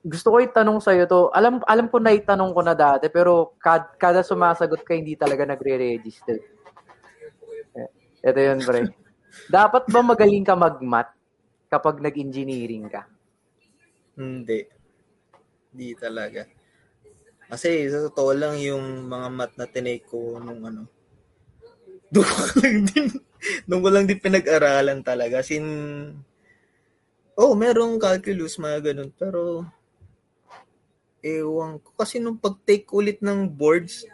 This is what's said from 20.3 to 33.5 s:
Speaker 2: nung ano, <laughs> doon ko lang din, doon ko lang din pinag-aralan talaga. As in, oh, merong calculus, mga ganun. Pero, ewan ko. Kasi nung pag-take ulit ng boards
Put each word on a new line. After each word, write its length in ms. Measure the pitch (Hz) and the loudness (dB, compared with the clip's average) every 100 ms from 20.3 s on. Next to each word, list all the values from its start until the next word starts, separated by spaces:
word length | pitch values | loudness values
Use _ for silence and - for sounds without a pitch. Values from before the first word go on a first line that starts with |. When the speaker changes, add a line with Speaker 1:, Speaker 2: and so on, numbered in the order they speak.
| 117 | -12
Speaker 2:
nung 240 | 120 117 | -14 -14
ano, 200 | 110 110 110 _ _ _ _ _ | -14 -16 -18 _ _ _ _ _
<laughs> 680 | _ _ - _ - - _ | _ _ -20 _ -20 -20 _
doon 160 | 208 - | 2 2
ko 160 | - - 269 | -2 -2 2
lang 200 | 262 214 | 2 2
din, 220 | 196 - 277 262 _ _ - 392 | 0 0 -4 -6 _ _ -8 -8
doon 160 | - 180 | -4 0
ko 80 | 185 | 2
lang 140 | 196 | 2
din 140 | 196 196 | 2 -2
pinag-aralan 840 | 190 190 180 156 147 139 139 139 | 0 0 2 2 4 2 0 -2
talaga. 400 | 127 123 117 127 | -4 -4 -2 -4
As 100 | 127 | -4
in, 160 | 151 156 151 147 147 147 147 139 _ _ _ _ _ _ _ _ _ _ | -6 -6 -8 -10 -12 -14 -18 -20 _ _ _ _ _ _ _ _ _ _
oh, 180 | - 233 | 2 4
merong 420 | 208 233 226 233 226 | 4 2 2 0 0
calculus, 600 | 208 185 208 190 160 - | 0 -2 -2 -6 -6 -8
mga 360 | 151 151 147 | -6 -4 -4
ganun. 180 | 143 139 | -6 -10
Pero, 520 | _ 185 180 175 170 170 _ _ _ _ _ _ _ _ - _ _ _ _ _ _ | _ -8 -6 -6 -8 -12 _ _ _ _ _ _ _ _ -20 _ _ _ _ _ _
ewan 580 | 151 160 156 160 160 156 | -8 -6 -4 -6 -6 -12
ko. 120 | _ | _
Kasi 240 | - 214 247 | -8 -6 -4
nung 180 | 233 226 | -6 -4
pag-take 500 | 202 196 - 202 - | -6 -6 0 0 2
ulit 280 | 202 208 208 | -2 -2 -4
ng 280 | 202 202 | -4 -2
boards 560 | 190 | -4